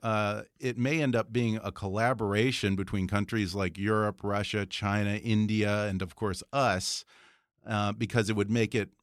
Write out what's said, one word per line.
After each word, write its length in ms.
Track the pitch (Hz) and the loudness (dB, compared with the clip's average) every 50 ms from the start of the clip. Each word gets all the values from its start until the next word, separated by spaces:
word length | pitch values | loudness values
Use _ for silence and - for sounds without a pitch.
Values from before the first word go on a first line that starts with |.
| - | -2
uh, 400 | 113 110 107 107 104 104 107 107 - _ _ | -2 0 0 0 0 -2 -4 -8 -12 _ _
it 180 | - 123 117 117 | -4 -4 -2 0
may 240 | 120 135 156 160 | 0 0 0 0
end 140 | 151 135 117 | 2 2 2
up 160 | 117 107 - | 0 0 0
being 240 | 110 123 120 113 107 110 98 | 0 0 2 2 0 -2 -4
a 80 | 101 | -6
collaboration 1040 | 95 - - 98 95 107 113 123 131 107 110 101 101 104 113 135 123 - - 101 98 | -6 -6 -4 -4 0 0 2 0 0 0 0 0 2 2 2 2 2 0 0 0 0
between 320 | 95 98 95 - 101 92 85 | 0 -2 -2 -2 -2 -2 0
countries 480 | 98 101 101 - 117 113 104 87 85 | 0 -2 -2 -2 -2 -2 -2 -2 -2
like 220 | 101 98 90 82 87 | -2 -2 -2 -2 -2
Europe, 440 | 98 104 110 107 107 104 98 - | 0 2 2 2 2 0 -2 -4
Russia, 440 | - 101 101 101 104 - - 104 101 | -4 -2 -2 -2 -2 -2 -2 -4 -4
China, 460 | 98 - - 104 104 101 104 104 101 104 | -4 -6 -4 -2 0 0 2 2 0 -2
India, 720 | 107 - 117 110 107 107 104 107 107 104 104 104 104 104 104 | -2 0 2 2 4 4 4 2 2 2 2 0 0 0 -2
and, 140 | 95 92 | -2 -4
of 160 | 95 87 - - | -4 -6 -6 -4
course, 260 | 110 104 92 - - - | -4 -4 -4 -4 -6 -4
us, 540 | - 139 135 120 95 92 92 - - - - _ - - - - _ _ _ _ _ _ - | 0 2 2 2 2 2 0 -4 -6 -8 -10 _ -20 -20 -20 -20 _ _ _ _ _ _ -8
uh, 280 | - 113 104 104 104 104 | -4 -2 0 0 0 -2
because 360 | 113 117 107 - 123 107 98 | -2 -4 0 2 2 2 2
it 60 | 113 | 2
would 160 | 104 101 101 | 2 2 2
make 240 | 110 120 113 107 - | 2 2 2 2 0
it 140 | 117 101 95 - _ | -2 -2 -4 -6 _